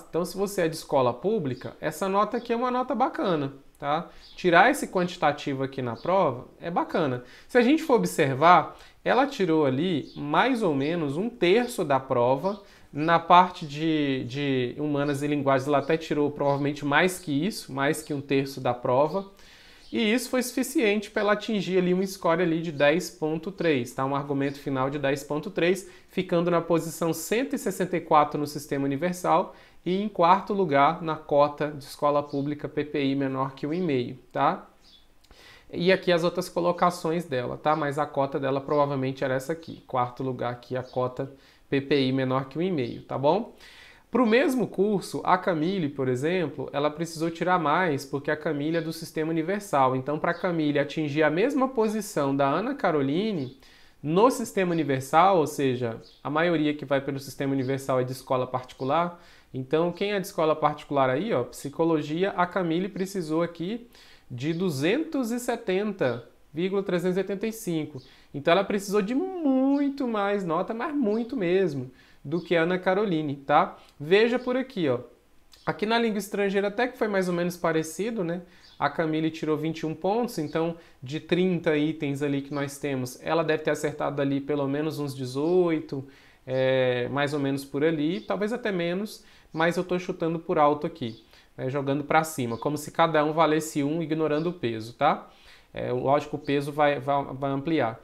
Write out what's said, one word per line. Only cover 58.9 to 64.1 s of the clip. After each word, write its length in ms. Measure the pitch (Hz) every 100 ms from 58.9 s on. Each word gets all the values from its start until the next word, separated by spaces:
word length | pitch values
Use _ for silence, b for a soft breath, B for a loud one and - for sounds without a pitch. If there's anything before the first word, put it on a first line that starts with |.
| 156 175 175 B B B
Então, 380 | 127 131 156 175
quem 220 | 175 202
é 80 | 208
de 80 | 185
escola 260 | - 160
particular 560 | 156 151 143 - 143 131
aí, 220 | 135 220
ó, 100 | 147
psicologia, 880 | 120 - 143 139 165 156 143 165 190 180
a 100 | 180
Camille 420 | 196 170 165 196
precisou 540 | 175 190 196 156 160
aqui 460 | 170 170 170 233 - B B